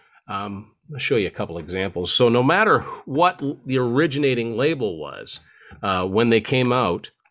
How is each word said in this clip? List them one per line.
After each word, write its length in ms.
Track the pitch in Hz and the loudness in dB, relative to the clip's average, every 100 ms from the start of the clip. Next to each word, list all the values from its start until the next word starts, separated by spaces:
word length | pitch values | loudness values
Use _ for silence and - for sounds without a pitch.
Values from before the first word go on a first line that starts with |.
| _ _ - | _ _ -10
um, 440 | 98 101 101 107 _ - | -8 -8 -10 -14 _ -16
I'll 60 | 143 | -8
show 180 | - 127 | -2 0
you 120 | 92 | 0
a 40 | |
couple 280 | - 101 85 | -4 -8 -8
examples. 520 | 76 92 98 87 90 | -8 -4 -4 -4 -2
So 160 | - 123 | 2 4
no 140 | 117 | 4
matter 380 | 131 175 214 151 - - - | 4 4 4 2 0 -12 -6
what 360 | 139 175 180 | 0 2 0
l-, 160 | 139 151 - | -6 -6 -4
the 120 | 131 | 0
originating 800 | 123 123 165 135 143 123 117 113 | 2 2 0 2 0 0 -2 0
label 400 | 143 156 110 82 | 0 0 -4 -4
was, 420 | 73 50 55 - - _ - - | -10 -12 -14 -16 -18 _ -20 -6
uh, 240 | 101 92 92 | -2 0 0
when 240 | 98 120 | 2 4
they 120 | 113 | 4
came 320 | 107 131 123 | 4 2 2
out 380 | 123 110 87 - _ _ | 2 2 0 -6 _ _